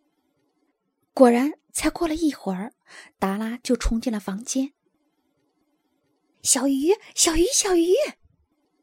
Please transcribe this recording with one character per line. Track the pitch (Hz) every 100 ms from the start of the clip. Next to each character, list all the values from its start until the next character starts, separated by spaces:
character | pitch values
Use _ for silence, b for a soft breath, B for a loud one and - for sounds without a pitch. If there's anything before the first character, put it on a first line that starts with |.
| _ _ _ _ _ _ _ _ _ _ _
果 | - 247
然， | 240 277 - _
才 | - 311
过 | - 339
了 |
一 | 311 320
会 | - -
儿， | 185 220 - B B B _
达 | 190 202
拉 | 220 247
就 | -
冲 | 240 - 226
进 | 247
了 | 214
房 | 202 196
间。 | 240 262 277 - _ _ _ _ _ _ _ _ _ _ _ _ _ _ _ _
“小 | - 254 277
鱼， | 269 311 427 B -
小 | 349 320
鱼， | 381
小 | 587 403
鱼！” | 349 339 453 605 - _ _ _ _ _ _